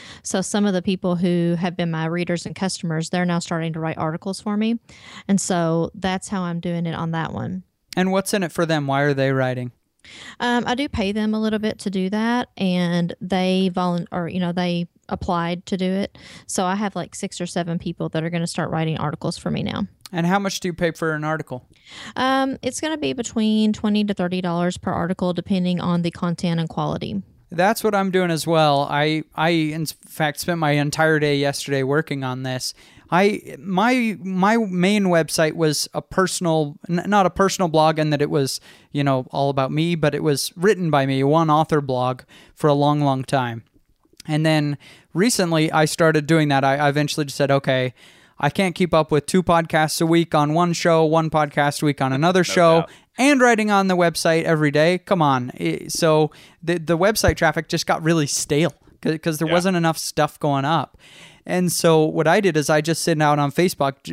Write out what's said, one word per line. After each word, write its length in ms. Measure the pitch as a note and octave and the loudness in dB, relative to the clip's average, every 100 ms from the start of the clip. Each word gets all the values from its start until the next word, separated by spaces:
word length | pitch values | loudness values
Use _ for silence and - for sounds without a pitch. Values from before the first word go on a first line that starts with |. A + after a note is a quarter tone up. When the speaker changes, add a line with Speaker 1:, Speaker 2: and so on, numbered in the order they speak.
| - - | -20 -16
Speaker 1:
So 160 | - F#3+ | -6 -4
some 260 | F#3 G#3 G#3 | -2 0 0
of 80 | |
the 80 | F#3 | 0
people 320 | F#3+ F#3 F#3 | -2 -2 -2
who 400 | F3 F3+ F3 E3+ E3+ | 0 0 2 0 0
have 160 | F3+ F3 | -2 -2
been 160 | E3+ | -4
my 140 | D#3+ D#3+ | -2 -2
readers 380 | F3 E3+ F3 | -2 -2 -4
and 120 | D#3 D#3 | -6 -6
customers, 540 | F#3+ - E3+ D#3+ D#3+ | -6 -4 -6 -4 -4
they're 140 | F3+ | -2
now 140 | F3+ E3+ | 0 -2
starting 340 | - E3+ E3 | -2 -4 -4
to 60 | D#3+ | -4
write 180 | D#3+ - | -6 -4
articles 420 | D#3+ D#3+ G3 F#3+ | -4 -6 -8 -8
for 160 | G#3+ G#3 | -6 -2
me. 240 | A3 A#3 - - - - - | -2 -4 -8 -20 -20 -10 0
And 120 | G3 | 0
so 520 | - F3+ E3 E3 E3 | 0 0 0 0 -2
that's 320 | - F#3+ F#3+ - | -4 -4 -4 -6
how 140 | G3 | -6
I'm 160 | F3 E3+ | -6 -6
doing 280 | F3 E3+ E3+ | -6 -4 -4
it 80 | |
on 180 | D#3 E3 | -4 -4
that 200 | E3 D#3 | -4 -6
one. 300 | - A2+ F#3 - _ _ - | -6 -8 -10 -12 _ _ -2
Speaker 2:
And 160 | F#3 | 0
what's 220 | F#3+ F#3+ | 0 -2
in 80 | G#3+ | -4
it 100 | E3+ | -2
for 140 | - D#3+ | -2 -2
them? 200 | D#3 C#3 | 0 0
Why 140 | C3+ | 0
are 120 | D3 | 2
they 180 | C3+ C3+ | 2 0
writing? 400 | C3 B2+ B2+ B2 - _ _ - - - - | 0 -2 -4 -8 -12 _ _ -20 -20 -20 -6
Speaker 1:
Um, 260 | A#3+ A#3+ A3 | -2 0 0
I 80 | |
do 140 | B3 D4 | -2 -4
pay 220 | - G3 | -2 -2
them 220 | G#3+ G#3+ | -2 -2
a 60 | G#3+ | 0
little 180 | A3 G#3+ | 0 -2
bit 200 | G#3+ - | -2 -4
to 100 | G#3 | -4
do 200 | F#3+ F#3 | -2 -2
that, 400 | G#3 A3+ A#3+ - - | 0 0 -2 -4 -2
and 580 | F#3+ F3+ F3 F3 E3+ - | 0 0 2 0 -2 -4
they 500 | F#3 F#3 F#3 F#3 F#3+ | -2 0 2 2 0
volun-, 340 | F3+ F3+ F3 - | 0 0 -2 -4
or, 160 | - E3 | -6 -6
you 100 | F3+ | -4
know, 140 | F3 | -2
they 340 | F3 F3+ F3 E3+ _ - | -2 -2 -2 -4 _ -10
applied 560 | F#3 - F3 E3+ F3 - | -6 -2 -2 -2 -4 -6
to 100 | F#3 | -4
do 80 | F#3 | -2
it. 260 | F#3+ G3+ - - - - | -2 -4 -10 -20 -20 -8
So 180 | - | -2
I 100 | F#3 G3 | 0 0
have, 180 | G#3 | -4
like, 200 | F#3 - | -6 -10
six 260 | - G3 - | -10 -10 -8
or 60 | F3 | -6
seven 320 | F#3 E3+ E3+ | -4 -4 -4
people 300 | F3 E3+ D#3+ | -6 -6 -6
that 120 | D#3+ | -4
are 60 | E3 | -4
gonna 160 | E3+ E3+ | -4 -4
start 240 | - E3 | -4 -4
writing 280 | D#3+ D#3+ D#3 | -2 -2 -2
articles 400 | D3 D#3 D#3+ - | -4 -6 -6 -6
for 120 | E3+ | -6
me 120 | D3+ | -4
now. 220 | - - G3 _ - | -4 -6 -8 _ -10
Speaker 2:
And 120 | F3 E3+ | -4 0
how 120 | G3 | 0
much 220 | G3 - | -2 -6
do 80 | F#3 | -6
you 60 | |
pay 180 | E3+ E3+ | -4 -4
for 220 | D#3+ D#3+ | -2 -4
an 100 | D3+ | -2
article? 420 | D3+ D#3 - B2+ - _ - - - | -4 -4 -6 -14 -16 _ -20 -18 -12
Speaker 1:
Um, 440 | - C4 C4+ C4+ C4 | -4 0 0 0 -4
it's 180 | B3+ - | -6 -6
gonna 180 | D#4 D#4 | -4 -4
be 140 | C#4 | -4
between 580 | C4 A#3 A#3 G#3+ G#3+ G#3+ | -4 -6 -2 2 2 2
twenty 320 | G#3+ G#3+ G#3 | 0 0 0
to 100 | G#3 | 0
thirty 260 | G3 F3+ F#3 | -2 -2 -2
dollars 360 | F3+ E3+ F3 - | -2 -2 -2 -2
per 140 | - | -4
article, 400 | - E3+ F#3 F3+ | -2 -4 -2 -2
depending 480 | F3 - F#3+ F3+ F3 | -2 -2 0 0 -2
on 220 | F3+ F3 | 0 0
the 100 | F3 | -2
content 480 | - G3+ E3+ F3+ E3 | -4 -4 -2 -2 -2
and 80 | D#3+ | -4
quality. 540 | - D3+ D#3+ - G3 - _ _ | -4 -4 -4 -6 -8 -10 _ _
Speaker 2:
That's 320 | E3+ F#3+ A3+ | 0 0 2
what 120 | A3 | 0
I'm 180 | G3+ G3 | 0 0
doing 180 | F#3 F3 | 0 0
as 160 | D#3+ D#3 | -2 0
well. 400 | D#3+ D#3 C#3 C#3+ | 2 4 2 0
I, 360 | D3 D3+ D#3 - | 0 0 -2 -4
I 140 | - D#3+ | -2 0
in 360 | E3+ D#3 D#3+ D3+ | 2 0 -4 -6
fact 520 | - - - D3+ - | -10 -12 -4 -4 -4
spent 200 | - E3+ | -4 0
my 120 | D3+ | 2
entire 460 | D3 D3 D3+ D#3+ D#3 | 2 0 2 2 4
day 180 | D3 C#3+ | 2 0
yesterday 460 | C#3 C#3 - C#3 | 0 -2 -4 -2
working 400 | C3 C#3+ D#3+ C#3 | 0 -2 -2 -6
on 220 | C3 B2+ | -6 -6
this. 300 | C3 B2+ - - - - - | -6 -6 -8 -12 -20 -20 -2
I, 480 | E3+ G3+ G3+ - D3 | 2 2 0 -8 -14
my, 580 | F3+ F3+ A#3 B3+ A3+ D#3+ | -4 0 2 2 -2 -4
my 360 | F#3+ F#3 G3 A#3 | -6 0 2 2
main 480 | G#3+ F3+ F3+ G#3 | 0 0 2 2
website 480 | F#3+ E3+ D#3 - D#3 | 2 2 2 0 0
was 360 | E3+ D#3 C#3+ - | 0 0 0 -4
a 80 | - | -8
personal, 760 | - - F#3 - F3 D#3+ D3 D3 - | -4 0 0 0 0 0 -2 -6 -6
n-, 160 | F3 - | -4 2
not 180 | G#3 | 2
a 60 | F3+ | 2
personal 380 | - G3 - F3 | 2 0 0 0
blog 320 | D#3 D#3 D#3 | 4 4 2
in 100 | D3+ | 0
that 100 | C#3+ | 0
it 100 | C#3+ | 0
was, 300 | D#3 C3+ - - - _ | 0 -2 -6 -14 -20 _
you 140 | C#3+ | -2
know, 240 | C#3 C3 C3 | 0 0 -2
all 180 | - C#3 | -2 0
about 220 | C#3 C3+ | 0 -2
me, 240 | D3 E3+ | 0 0
but 180 | E3+ D3 | 0 0
it 120 | C#3+ | 0
was 280 | D#3 C3+ - - | 0 -2 -4 0
written 340 | F#3+ F#3 E3+ | 2 2 2
by 160 | D3 C3+ | 2 2
me, 160 | C3+ | 2
one 260 | C#3 D#3+ D#3+ | 2 4 4
author 320 | D3+ D#3 D3+ | 2 2 0
blog 420 | C#3 B2+ B2 B2+ - - - - | 0 -2 -2 -4 -10 -20 -20 0
for 100 | D#3 | 2
a 80 | |
long, 260 | C#3+ C#3+ D3 | 4 4 2
long 220 | C#3+ C3 | 2 0
time. 400 | B2+ C#3 A#2+ A2+ - _ _ _ _ - - | -2 -2 -2 -6 -14 _ _ _ _ -16 -4
And 180 | D3+ | 0
then 320 | D#3+ D#3 D3 C#3+ - - _ | 2 2 0 -4 -10 -20 _
recently 560 | D#3 A3+ A3 F3 D#3+ D#3 | 0 2 2 2 2 2
I 140 | D#3 | 2
started 420 | D#3 - D#3+ D#3 C#3+ | 2 4 4 4 4
doing 220 | E3 D3+ | 2 4
that. 160 | C3+ | 2
I, 120 | C3+ C#3 | 2 2
I 100 | D3 | 2
eventually 380 | C#3+ D3 - C#3+ | 0 -2 -4 -4
just 100 | - | -2
said, 160 | C#3 | 0
"Okay, 420 | C#3 - C3 B2+ - - - _ - | 2 2 0 -2 -6 -20 -20 _ -4
I 100 | C#3+ | -2
can't 240 | - G3 | 0 -2
keep 180 | - F3 | 0 2
up 200 | D#3+ D3+ | 2 2
with 140 | D3 - | 0 2
two 180 | F#3 | 2
podcasts 560 | F3 E3+ E3 D#3+ D#3 - | 4 2 2 0 0 0
a 40 | E3 | 2
week 280 | E3+ E3 | 2 2
on 180 | D#3 D3 | 2 2
one 200 | D#3+ F3 | 2 2
show, 320 | E3+ F3 E3 | 2 2 4
one 260 | D#3+ D#3+ D#3+ | 4 2 2
podcast 520 | D#3 D3 D#3 C#3+ - | 0 0 0 0 2
a 40 | D3+ | 0
week 160 | C#3 | 0
on 100 | C3+ | 0
another 280 | C3 E3 F#3 | 2 2 4
Speaker 3:
<laughs> 0 | |
No 20 | |
Speaker 2:
show, 380 | E3+ F3+ E3+ E3 | 2 4 6 6
Speaker 3:
doubt. 100 | D#3+ - _ - | 2 -8 _ 0
Speaker 2:
and 220 | C4+ C#4+ | 4 6
writing 300 | B3 A3+ G#3+ | 6 4 4
on 160 | G3+ F#3+ | 2 4
the 100 | F3+ | 4
website 460 | E3+ D#3+ E3+ E3 | 2 2 2 2
every 300 | D#3+ D#3+ D3+ | 2 2 2
day. 260 | D3 D#3+ F3+ | 4 4 2
Come 240 | - F#3+ | 0 2
on." 300 | D3+ C3 B2 - | 4 2 -2 -4
I, 260 | E3 D#3+ - | -4 -4 -6
so 460 | - E3 D#3 D3+ - - _ | 0 2 4 2 -4 -20 _
the, 180 | E3 F3 | -4 -2
the 200 | D#3 E3 | 0 2
website 380 | G3 G#3+ F3 D#3+ | 2 2 0 2
traffic 320 | D#3+ E3 D#3 | 2 0 -2
just 180 | E3 - | -2 -2
got 160 | E3 | 0
really 240 | D#3+ E3 C#3+ | 2 2 0
stale 480 | - - D3 E3 - - - | -2 -2 0 0 -4 -18 -6
'cause, 160 | - D#3+ | -2 -2
'cause 160 | E3+ D3+ | -2 -2
there 80 | D#3+ | 0
Speaker 3:
Yeah. 80 | |
Speaker 2:
wasn't 220 | E3+ F#3 F3+ | 2 2 2
enough 200 | E3 D#3 | 0 -2
stuff 440 | - - D3 - | -4 -2 -2 -2
going 240 | D3+ C#3 | -2 0
up. 340 | C3+ D#3+ - - - - - - - | 0 0 -2 -10 -20 -20 -20 -14 -4
And 220 | F3+ F3+ | 0 0
so 340 | - E3+ D#3+ | 2 4 4
what 220 | D#3 E3 D#3 | 4 2 2
I 140 | F#3+ | 4
did 160 | G3 D#3 | 2 2
is 120 | C#3+ | 2
I 120 | D3+ | 2
just 220 | D3+ D#3+ | 0 -2
sent 180 | - D#3+ | 0 2
out 160 | D3+ D3 | 2 2
on 140 | C#3+ | 0
Facebook, 500 | D3+ F3+ - C#3 C3+ - | 0 0 0 -4 -4 -10